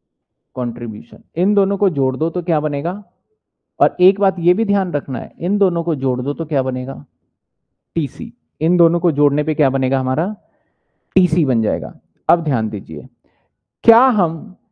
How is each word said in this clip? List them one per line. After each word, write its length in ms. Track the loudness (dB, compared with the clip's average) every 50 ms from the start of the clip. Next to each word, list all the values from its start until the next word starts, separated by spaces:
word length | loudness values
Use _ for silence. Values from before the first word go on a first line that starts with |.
| _ _ _ _ _ _ _ _ _ _ _
Contribution। 680 | -6 -6 -6 -6 -8 -10 -10 -10 -10 -14 -16 -18 -20 -20 _ _
इन 180 | -2 0 2 2
दोनों 220 | 2 2 0 0
को 120 | 0 0 0
जोड़ 260 | 2 0 0 0 0
दो 120 | -2 -4 -4
तो 120 | -4 -4
क्या 180 | -2 -2 -2 -2
बनेगा, 420 | 0 -2 -4 -4 -4 -6 -8 -8 -12 _ _ _ _ _ _ _ _ _ _ _ _ _ _ _
और 160 | 0 0 2 4
एक 200 | 4 4 4 4
बात 180 | 0 0 0 2
ये 160 | 2 2 2
भी 100 | 2 0
ध्यान 280 | 0 0 -2 -2 -2
रखना 260 | -4 -6 -4 -4 -6 -8
है, 140 | -8 -10 -10 -6
इन 180 | -4 -2 0 2
दोनों 240 | 2 0 0 0 -2
को 100 | -2 -2
जोड़ 240 | 0 0 -2 -2 -2
दो 120 | -4 -6 -6
तो 100 | -6 -6
क्या 160 | -2 -2 -2
बनेगा, 420 | -2 -2 -4 -4 -6 -8 -10 -12 -14 _ _ _ _ _ _ _ _ _ _ _ _ _ _ _ _ _ _
टीसी। 360 | -4 -4 -4 -6 -10 -12 -12 -14 _ _ _ _ _
इन 160 | 0 2 4
दोनों 240 | 4 4 4 4 2
को 120 | 0 0
जोड़ने 300 | 2 2 2 2 2 0 -2
पे 100 | -2 0
क्या 160 | 2 0 2
बनेगा 300 | 2 0 0 0 0 0
हमारा, 340 | 0 0 0 0 -2 -4 -6 -10 _ _ _ _ _ _ _ _ _ _ _ _ _ _ _
टीसी 280 | 0 2 2 2 0 2
बन 180 | 2 2 0
जाएगा। 300 | 0 0 -2 -2 -4 -10 -14 -18 _ _ _ _ _ 0
अब 160 | 0 2 2
ध्यान 240 | -2 -2 -2 -2 -4
दीजिए, 400 | -6 -8 -10 -10 -12 -12 -12 -14 _ _ _ _ _ _ _ _ _ _ _ _ _ _ 4
क्या 160 | 6 6 6
हम 560 | 4 4 2 2 0 0 -2 -6 -10 -14 -18 _ _ _